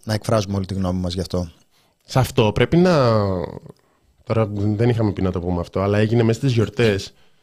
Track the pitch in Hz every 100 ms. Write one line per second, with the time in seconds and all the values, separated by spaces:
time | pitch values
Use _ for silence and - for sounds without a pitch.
0 | 113 107 - 110 98 98 95 98 90 92
1 | 90 92 85 90 82 - _ _ _ _
2 | - 135 120 - 107 101 120 165 180 156
3 | 123 107 101 92 - 50 - - _ _
4 | _ _ - 113 107 104 104 104 120 117
5 | 107 90 92 90 87 87 87 92 98 104
6 | 107 117 113 113 139 117 98 - 113 98
7 | - _ _ _